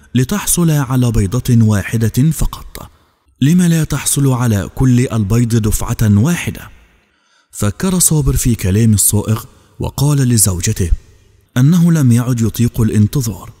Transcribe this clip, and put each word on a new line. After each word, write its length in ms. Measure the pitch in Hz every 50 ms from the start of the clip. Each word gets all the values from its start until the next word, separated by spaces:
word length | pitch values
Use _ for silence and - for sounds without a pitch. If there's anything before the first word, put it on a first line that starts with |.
| _ - -
لتحصل 560 | 120 131 - 208 196 - - - 175 175 165
على 400 | 151 147 139 117 131 131 123 120
بيضة 540 | 110 117 104 92 107 127 - - 123 113 113
واحدة 680 | 107 107 98 87 - - 113 113 110 - 123 135 160
فقط؟ 580 | 151 - - - - - - - - - - - _ _ _ _ _ _ _ _ _ -
لم 200 | 123 143 175 180
لا 220 | 180 170 165 160 156
تحصل 480 | - - - - - - 139 139 135
على 380 | 131 120 127 120 107 101 85 - -
كل 320 | - 135 131 123 120 127 -
البيض 480 | - 113 104 95 113 120 123 113 117
دفعة 420 | 117 104 107 98 - - 107 117 -
واحدة؟" 680 | 117 107 101 101 107 170 175 - - - 87 - - - - - _ _ _ _ _ _ _ _ _ _ _ _ _ _
فكر 480 | - - 107 104 - - - 190 185 180
صابر 360 | - - 160 151 139 139 135
في 200 | 127 - 127 113
كلام 380 | - - 92 92 107 117 113 107
الصائغ، 500 | 98 - - - 104 - - 110 - - - - _ _ _ _ -
وقال 380 | 120 120 - - 139 147 147 139
لزوجته 760 | 135 123 120 110 - 104 90 85 - 110 110 - 95 82 - - _ _ - _ _ _ _ _ _ _ - 120
أنه 340 | 127 147 180 175 165 170
لم 200 | 165 156 139 123
يعد 300 | 117 120 120 123 131 117
يطيق 400 | 113 104 - - 117 120 - -
الانتظار، 720 | 113 107 - 107 104 104 - 147 120 110 92 - - - - _